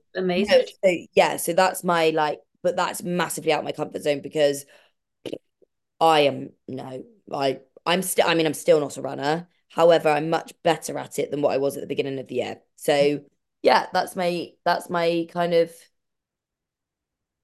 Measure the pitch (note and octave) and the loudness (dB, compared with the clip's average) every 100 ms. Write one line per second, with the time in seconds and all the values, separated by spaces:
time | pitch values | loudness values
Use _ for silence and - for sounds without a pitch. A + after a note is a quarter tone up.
0 | _ F#3 F#3 F3+ G3+ F3+ - - F#3+ F3 | _ -4 -2 0 4 4 2 0 2 2
1 | - F#3+ E3 - - E3+ F#3 - F3+ E3+ | 0 2 2 0 0 2 2 2 0 2
2 | D#3+ D#3+ D3+ - _ _ F3+ F3+ F3 - | 2 2 0 -2 _ _ -2 -2 -2 -4
3 | F3+ F3 D#3+ - D3+ D3+ C#3+ D3+ D#3 - | -4 -2 -4 -2 0 0 -2 -6 -8 -4
4 | D3+ C#3+ C#3+ D#3 D3 C#3 - _ _ _ | -2 -2 -4 2 2 0 -8 _ _ _
5 | _ _ - - _ _ _ _ _ - | _ _ -14 -14 _ _ _ _ _ 0
6 | D#3+ D#3 C#3 B2+ C#3 _ - C3 C3+ C3 | 4 4 2 0 -10 _ -14 -12 -12 -14
7 | A#3 A3 - C#3+ C#3 C3 _ - - F3+ | -16 _ -10 -4 -4 -4 _ -8 -2 -2
8 | F#3 - - E3 D#3+ - - D#3 C#3 - | 0 0 2 2 0 0 2 2 2 -8
9 | C3+ C3+ C#3 E3 F3 _ _ - E3+ D#3+ | -10 -4 -2 -2 -6 _ _ 2 4 6
10 | D#3+ D3+ D#3+ E3 - - E3+ D#3 - C#3+ | 4 0 0 -2 -4 -4 -2 -2 -4 -10
11 | C#3 - - C#3+ C#3+ B2 C#3 C3 - C#3+ | -8 -6 -4 0 0 0 -2 -4 -6 -6
12 | C#3 C3+ B2 B2 G#2+ - _ _ - C#3+ | -4 -6 -6 -6 -6 -8 _ _ 0 2
13 | C#3+ C#3+ - _ _ _ - A3 - F#3 | 2 0 -8 _ _ _ 4 4 2 -2
14 | - F#3 F3 F3 - _ F3 F3 - F3 | -4 -4 -4 -4 -8 _ -2 -2 -2 -2
15 | E3+ E3+ E3+ F3 F3 E3+ E3 - _ _ | 0 0 -2 -4 0 2 0 -4 _ _
16 | _ _ _ _ _ _ _ _ _ _ | _ _ _ _ _ _ _ _ _ _
17 | _ _ _ _ | _ _ _ _